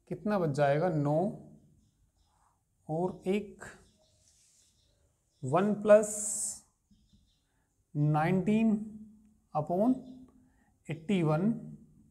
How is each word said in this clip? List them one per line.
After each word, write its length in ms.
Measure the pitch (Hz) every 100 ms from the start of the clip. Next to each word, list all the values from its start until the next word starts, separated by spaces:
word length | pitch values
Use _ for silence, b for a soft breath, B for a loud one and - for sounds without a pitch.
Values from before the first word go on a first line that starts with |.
| -
कितना 280 | 175 208 202
बच 120 | 165
जाएगा? 380 | 139 139 147 180
नौ, 300 | 156 143 156 202 - - - - _ _ _ _ _ _ _ _ _ _ _ -
और 340 | 160 180 - 185
एक, 380 | 208 202 - - - - _ _ _ _ _ _ _ _ _ _ _ _ _ _ _
वन 300 | 131 160 208
प्लस 360 | 208 214 214 214 - - - - - - _ _ _ _ - _ _ _ _ _ _ _
नाइनटीन 800 | 151 151 151 165 185 180 220 226 196 - - - - - _ _
अपॉन 400 | 151 151 175 233 262 - - - b b b b _ -
एट्टी 340 | 151 - 190
वन 300 | 156 156 208 226 - - - - -